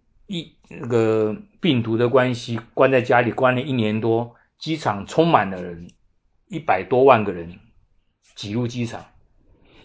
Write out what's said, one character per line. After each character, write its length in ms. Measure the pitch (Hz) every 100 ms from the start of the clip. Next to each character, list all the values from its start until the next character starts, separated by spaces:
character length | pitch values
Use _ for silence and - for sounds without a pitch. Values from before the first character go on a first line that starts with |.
| _ _ -
一， 260 | 180 160 _ -
那 180 | 90 113
个 480 | 120 110 110 107 104 - _
病 200 | 165 127
毒 140 | 110 113
的 140 | 120
关 260 | 131 127 117
系， 240 | - 117 -
关 180 | - 135
在 100 | 131
家 200 | 120 120
里 100 | 117
关 240 | 104 131 127
了 60 |
一 100 | 151
年 300 | 131 107 107
多， 340 | 117 113 117 _ _ -
机 180 | 151 160
场 320 | 131 101 98
充 180 | - 165
满 240 | 135 98
了 140 | 92
人， 260 | 90 85 87 _ _ _ _ _ -
一 100 | 160
百 240 | - 95
多 220 | 92 127 139
万 180 | 120
个 80 | 101
人 260 | 90 85 90 _ _ _ _ _ _ _ -
挤 160 | 101
入 160 | 110 123
机 180 | 123 117
场。 200 | 95 - _ _ _ _ _ _ -